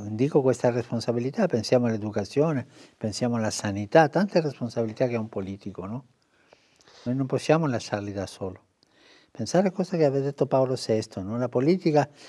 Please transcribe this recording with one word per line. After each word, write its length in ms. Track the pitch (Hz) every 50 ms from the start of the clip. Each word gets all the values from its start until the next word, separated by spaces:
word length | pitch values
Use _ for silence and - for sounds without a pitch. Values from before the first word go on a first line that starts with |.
| 104 104
dico 320 | 107 107 127 147 - 160
questa 280 | 131 131 123 - - 127
responsabilità, 760 | 117 123 113 - - 117 - - 117 120 120 131 - - 208 175
pensiamo 400 | - 117 104 - - 127 120 117
all'educazione, 800 | 113 107 104 107 101 107 101 - - 139 147 165 156 131 117 - - - - - _ -
pensiamo 380 | - 110 101 - 127 120 120
alla 140 | 117 110 107
sanità, 600 | - - - 107 101 101 104 101 - 160 160 143
tante 320 | - 165 202 196 - 180
responsabilità 680 | 160 151 131 - 127 117 - 123 117 110 107 - 110 -
che 80 | 120
ha 40 | 117
un 100 | 110 110
politico, 560 | - 104 95 92 98 98 - 104 92 - 87
no? 200 | 95 110 131 135 _ _ _ _ _ _ _ _ _ - _ _ _ _ _ _ _ - - -
Noi 120 | 120 123
non 100 | 135 135
possiamo 420 | 131 - 127 - - 151 160 165 143
lasciarli 440 | 123 110 - - - 104 101 104
da 140 | 98 101 95
solo. 380 | - - - 98 95 90 - _ _ _ _ _ _ _ _ _ _ - _ _ _
Pensare 380 | _ - 117 - - 170 196 196
a 20 |
cosa 240 | 180 - 185 - -
che 80 | 170 156
aveva 220 | 139 135 139 135
detto 200 | 143 139 - 143
Paolo 300 | 131 - 135 131 127 131
sesto, 460 | 120 - - 113 110 110 - - 98
no? 160 | 92 95 110 120
La 100 | 127 117
politica 600 | - 123 127 151 185 185 - 170 147 151 135 - - - -